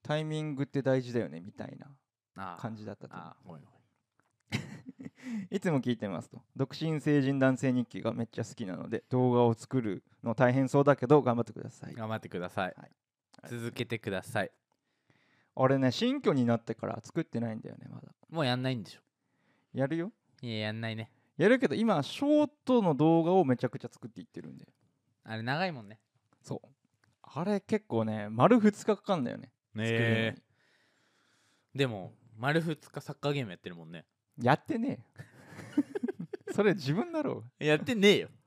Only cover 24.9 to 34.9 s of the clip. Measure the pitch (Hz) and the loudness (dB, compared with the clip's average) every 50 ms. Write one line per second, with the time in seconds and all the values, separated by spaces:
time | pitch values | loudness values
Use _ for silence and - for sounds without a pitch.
24.9 | _ _ _ _ _ _ _ - 110 110 110 120 139 156 185 185 156 123 107 98 | _ _ _ _ _ _ _ -10 -8 -6 -4 -4 -2 -2 -2 -4 -4 -8 -12 -16
25.9 | 107 _ _ _ _ _ _ _ _ _ _ - - - - 110 _ _ _ _ | -20 _ _ _ _ _ _ _ _ _ _ -10 -10 -10 -12 -18 _ _ _ _
26.9 | _ _ _ _ _ _ - - - 139 175 202 208 196 _ - 226 214 _ _ | _ _ _ _ _ _ -20 -12 -8 -6 -2 0 -2 -2 _ 0 -2 -2 _ _
27.9 | 120 113 110 110 107 107 104 104 110 113 131 185 240 240 202 208 208 - - - | -2 0 0 0 -2 -4 -6 -6 2 4 6 8 8 8 6 4 2 2 -2 -2
28.9 | 208 - _ - 190 165 123 - - 104 - - _ _ _ _ _ 110 110 113 | -2 -2 _ -2 -2 -2 -2 -4 -6 -10 -14 -18 _ _ _ _ _ -4 -2 0
29.9 | 113 113 117 117 113 110 110 110 113 - _ _ _ _ _ _ _ _ _ _ | 0 2 2 2 2 2 0 -2 -4 -8 _ _ _ _ _ _ _ _ _ _
30.9 | _ _ _ _ _ _ _ _ _ _ _ _ _ _ _ _ _ 131 139 127 | _ _ _ _ _ _ _ _ _ _ _ _ _ _ _ _ _ -2 -2 -2
31.9 | 110 98 90 - - _ _ - - 110 117 139 151 165 156 170 151 - - - | -2 -6 -10 -12 -16 _ _ -20 -14 -4 -2 0 0 0 0 0 -6 -8 -10 -14
32.9 | - 151 - - 143 _ - 143 147 139 127 101 87 85 _ 92 87 85 82 80 | -14 -14 -12 -12 -12 _ -4 -2 -2 -2 -4 -6 -10 -12 _ -14 -14 -14 -16 -16
33.9 | 85 80 - _ _ _ _ _ _ - 139 120 143 - _ - 320 233 226 285 | -16 -16 -18 _ _ _ _ _ _ -2 2 2 2 2 _ -6 -4 -4 -2 -4